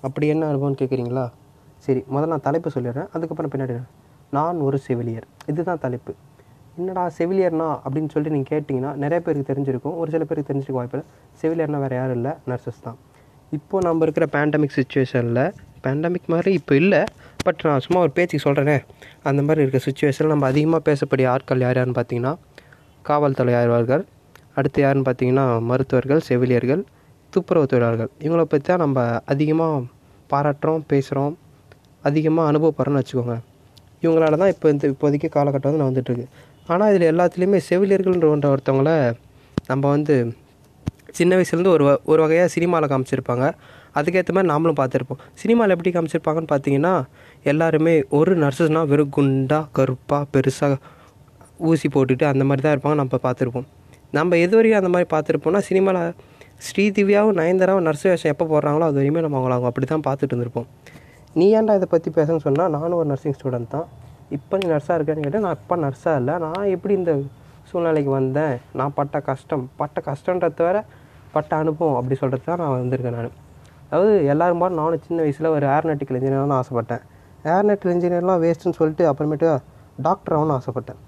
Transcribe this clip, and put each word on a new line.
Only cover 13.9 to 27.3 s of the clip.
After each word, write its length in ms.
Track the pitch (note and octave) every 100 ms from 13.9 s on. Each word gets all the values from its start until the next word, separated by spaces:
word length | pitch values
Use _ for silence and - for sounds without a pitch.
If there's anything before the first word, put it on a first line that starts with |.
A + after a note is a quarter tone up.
| E3 D#3+
இருக்கிற 200 | D3+ D#3
பேண்டமிக் 440 | D3 D3+ D3+ D3 -
சிச்சுவேஷன்ல, 760 | B2+ C#3 B2+ B2+ A#2 A#2+ D3+ - - -
பேண்டமிக் 440 | C3 C#3 E3+ F3+ -
மாதிரி 260 | E3 F3
இப்போ 220 | F#3 - C#3
இல்ல, 280 | F#3 D#3+ G3+ - - - F#3
but 80 | F3
நான் 160 | D#3+ C#3+
சும்மா 220 | - F3+
ஒரு 100 | E3+
பேச்சுக்கு 400 | D#3 F3 D3 C#3+
சொல்றேனே, 280 | C#3 C#3+ C#3+ - - - -
அந்த 180 | C#3 C#3
மாதிரி 240 | C#3+ D#3+ C3+
இருக்க 260 | C3 C#3+
சிச்சுவேஷன்ல 360 | C3+ D3 B2+ D#3
நம்ம 180 | D3 C3+
அதிகமா 340 | C#3 D3+ E3 D#3
பேசக்கூடிய 420 | C#3+ - C3 B2+
ஆட்கள் 320 | B2+ - C3
யார் 160 | B2 B2+
யாருன்னு 260 | B2+ B2
பார்த்தீங்கன்னா, 340 | A#2 A#2+ B2+ E3 _ - - - _ _
காவல்துறை 540 | - D3 D3 C3+ B2 A#2+
ஆய்வாளர்கள், 500 | A#2+ A#2+ A#2 C#3+ G3+ _ _ - _ -
அடுத்து 260 | C3+ -
யாருன்னு 300 | C#3 C#3 C3
பார்த்தீங்கன்னா 500 | B2 B2+ C3+ C3 A#2
மருத்துவர்கள், 580 | A#2 B2+ C3+ B2+ C3 D3+
செவிலியர்கள், 680 | - B2 B2 B2 B2 D#3+ - _ _ _
துப்புரவு 360 | _